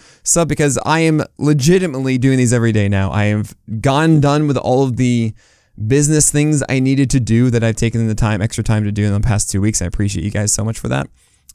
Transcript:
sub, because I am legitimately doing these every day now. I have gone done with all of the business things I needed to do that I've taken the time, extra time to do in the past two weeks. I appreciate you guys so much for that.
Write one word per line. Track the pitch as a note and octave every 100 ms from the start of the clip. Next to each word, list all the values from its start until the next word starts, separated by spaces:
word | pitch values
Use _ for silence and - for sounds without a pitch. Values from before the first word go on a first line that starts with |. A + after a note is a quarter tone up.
| - _
sub, | - - D#3
because | D3+ D3 B2 -
I | D#3+
am | E3 D#3 - -
legitimately | C#3+ D3+ C3+ F#3+ F#3 C3 C3 C3
doing | C3+ C3
these | A#2+
every | A#2+ A#2
day | G#2+ G2+
now. | G2 G2
I | - G#2
have | G#2+ G#2 - - G#2+
gone | C3+ C#3 D#3+ D#3
done | C#3+ D3 D3+
with | C3
all | - B2+
of | C3+ A#2+
the | B2+ A#2+ A2+ - _ _ _ - G#2+
business | C#3 D3 D#3 -
things | D3+ D3+ D3 -
I | C3
needed | C3 C3+ C3+
to | C#3
do | A2 A2+ B2
that | A#2
I've | A2+ A2
taken | A#2 A2+ A2+
the |
time, | G#2+ A2+ G#2+
extra | A2 -
time | A2 G#2+
to | G#2
do | G2+ G#2
in |
the | G2+
past | - G#2 -
two | G2
weeks. | G#2 G#2+
I | F2
appreciate | - G2+ G2+ G2+
you |
guys | G2+ G#2
so | - A2
much | A2+
for | A#2+
that. | C3 C#3 _ _ _ _